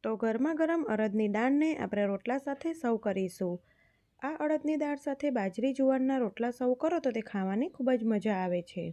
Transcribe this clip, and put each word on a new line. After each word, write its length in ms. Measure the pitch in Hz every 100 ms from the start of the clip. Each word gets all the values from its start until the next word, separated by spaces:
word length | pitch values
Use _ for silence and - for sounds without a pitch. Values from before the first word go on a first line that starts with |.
તો 80 | 220
ગરમા 380 | 220 226 226 294
ગરમ 300 | 320 320 339 294
અડદની 340 | 214 220 214 214
દાળને 420 | 208 247 285 311
આપણે 280 | - - 208
રોટલા 320 | 202 196 - 269
સાથે 320 | 277 277 330
સર્વ 240 | 330 240 220
કરીશું. 580 | 214 190 185 - 185 175 _ _ _ _ _ _
આ 160 | 262 311
અડદની 320 | 302 302 302 311
દાળ 240 | 294 285
સાથે 260 | 285 277 294 247
બાજરી 340 | 190 180 262
જુવારના 440 | 262 262 262 262 269
રોટલા 340 | 226 - 233
સર્વ 220 | 240 247
કરો 260 | 254 320 339
તો 120 | 269
તે 100 | 220
ખાવાની 480 | 208 202 190 202 339
ખૂબ 200 | - 262
જ 140 | 254
મજા 320 | 226 214 196 190
આવે 240 | 185 175
છે. 240 | 170 180 170